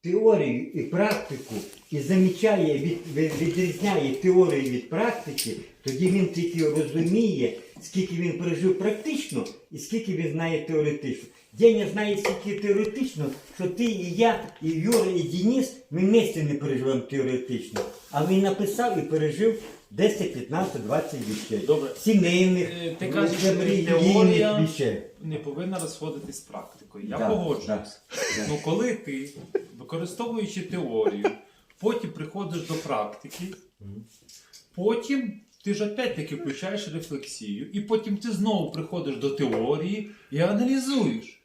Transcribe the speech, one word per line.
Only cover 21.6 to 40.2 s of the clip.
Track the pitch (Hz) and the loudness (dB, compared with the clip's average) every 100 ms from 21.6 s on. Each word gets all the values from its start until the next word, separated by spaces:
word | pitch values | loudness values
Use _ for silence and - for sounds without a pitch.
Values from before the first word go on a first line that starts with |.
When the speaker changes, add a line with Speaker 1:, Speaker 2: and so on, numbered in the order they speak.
| 117 | 2
Speaker 2:
Добре. | 147 131 - | 2 2 -2
Speaker 1:
Сімейних, | 214 208 170 180 185 180 165 175 170 | 4 6 6 6 6 4 0 -4 -8
Speaker 2:
Е, | 160 | -6
ти | 175 | -2
кажеш, | - 165 - | 2 2 2
що | 190 | 2
Speaker 1:
релігійних | 175 185 190 165 165 190 | 2 2 2 4 4 6
Speaker 2:
теорія | 202 185 170 160 - | 8 8 8 4 4
Speaker 1:
вещей. | 156 - 127 101 - - | 2 2 0 -2 -8 -12
Speaker 2:
не | 160 151 | -8 -8
повинна | 147 139 185 185 | -8 -6 -6 -6
розходитись | 160 - 156 143 - - | -8 -8 -8 -8 -12 -14
з | |
практикою. | - - - - - 104 101 | -14 -16 -16 -20 -20 -14 -8
Я | 107 | -4
Speaker 1:
Да, | 113 | 0
Speaker 2:
погоджуюсь. | 202 165 120 - | 0 0 -2 -2
Speaker 1:
да, | 107 - - _ - - 104 | -4 -6 -18 _ -6 -4 -4
да. | 107 | -4
Speaker 2:
Ну, | 147 | -4
коли | 156 180 240 | -2 0 0
ти, | 226 - 135 143 - - - - 117 | -2 -6 -8 -8 -14 -6 -6 -6 -18
використовуючи | 127 165 170 - 233 214 202 190 | -10 -8 -8 -6 -6 -4 -4 -6
теорію, | 170 180 135 113 107 101 - - - _ _ _ | -6 -6 -2 0 0 2 -2 -4 -16 _ _ _
потім | 208 233 185 | -2 -2 -6
приходиш | - 151 196 180 170 - | -10 -10 -8 -8 -8 -6
до | |
практики, | 156 - 120 104 - 139 - 185 - _ _ | -6 -4 -4 -4 -8 -18 -14 -14 -14 _ _
Speaker 1:
Мгм. | 98 98 - _ _ - _ - _ - | -16 -16 -18 _ _ -20 _ -20 _ -2
Speaker 2:
потім | 196 233 - 277 226 - _ _ 202 | 0 0 0 -2 -2 -8 _ _ -4
ти | |
ж | 208 208 | -2 -2
опять-таки | 208 247 - 147 151 | -2 -4 -4 -6 -6
включаєш | 143 135 190 208 190 | -6 -6 -6 -6 -6
рефлексію, | 156 156 143 - - 107 - - | -10 -8 -10 -10 -12 -8 -8 -6
і | 202 | -6
потім | 208 220 220 196 | -2 -2 -2 -6
ти | 240 | -4
знову | 190 214 202 147 | -2 0 0 -2
приходиш | 156 151 175 143 123 | -6 -8 -6 -6 -4
до | 139 | -4
теорії | 139 131 110 117 151 175 214 208 - | -2 -2 0 0 -2 -2 -4 -8 -14